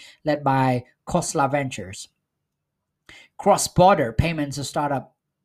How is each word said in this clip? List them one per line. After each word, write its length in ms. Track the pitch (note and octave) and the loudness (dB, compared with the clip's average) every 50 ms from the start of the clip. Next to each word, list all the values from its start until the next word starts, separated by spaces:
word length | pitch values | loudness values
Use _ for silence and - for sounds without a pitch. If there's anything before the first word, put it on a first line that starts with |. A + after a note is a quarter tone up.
| - - - _ - | -16 -20 -20 _ -4
led 180 | D#3 D3 D3 D3 | -2 -2 0 0
by 420 | C#3 C3+ C3 C3 C3 B2+ B2 A#2+ - _ _ _ | 0 2 2 2 2 0 -2 -4 -8 _ _ _
Khosla 440 | - - F3+ D#3 - - D#3+ C#3+ C3 | -4 -4 -4 -2 -2 -2 0 0 0
Ventures. 580 | C3 D3 C#3 C3 - - F#2+ F2+ G2+ - - - _ _ _ _ _ _ _ _ _ _ _ _ _ _ _ _ _ _ _ - - - - _ _ | 0 -2 -4 -4 -8 -10 -12 -14 -14 -18 -18 -20 _ _ _ _ _ _ _ _ _ _ _ _ _ _ _ _ _ _ _ -20 -20 -20 -20 _ _
Cross-border 800 | - - F#3+ G3 D#3+ - - - - F3+ F#3 G3+ E3 C#3 A2+ A2+ | -2 2 2 2 2 2 -2 2 4 6 6 6 4 2 0 0
payments 520 | - C3+ E3 E3+ D#3 D3 C#3+ C3 C#3 C#3 | 0 0 0 0 -4 -6 -6 -6 -8 -8
startup 480 | - - E3 D3+ - C#3+ C3 - - _ _ _ _ _ _ _ | -6 -4 -4 -2 -2 -2 -4 -6 -8 _ _ _ _ _ _ _